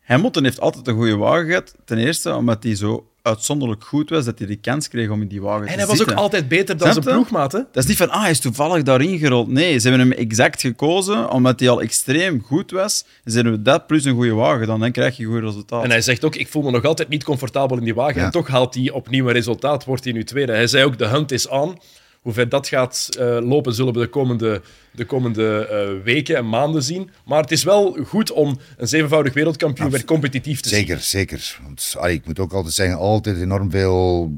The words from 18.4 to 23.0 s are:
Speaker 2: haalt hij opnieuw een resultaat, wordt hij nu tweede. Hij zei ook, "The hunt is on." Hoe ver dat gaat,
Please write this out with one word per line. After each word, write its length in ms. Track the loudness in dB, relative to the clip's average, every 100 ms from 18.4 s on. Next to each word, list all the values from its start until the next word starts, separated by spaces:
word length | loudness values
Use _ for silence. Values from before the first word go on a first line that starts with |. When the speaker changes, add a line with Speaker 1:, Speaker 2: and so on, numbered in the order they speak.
| 2
Speaker 2:
haalt 260 | 2 2
hij 160 | 0 -4
opnieuw 360 | -4 -4 0 2
een 60 |
resultaat, 520 | 0 0 -2 0 -2
wordt 200 | -2 -6
hij 80 | -4
nu 120 | -6
tweede. 280 | -4 -4 0
Hij 140 | 2 2
zei 180 | 4
ook, 100 | 4
"The 120 | 2 0
hunt 260 | 0 0
is 160 | -4 -2
on." 300 | -2 -2 -6 _ -20 _ _
Hoe 80 | -8
ver 160 | -2 0
dat 200 | 0 0
gaat, 400 | 0 0 -2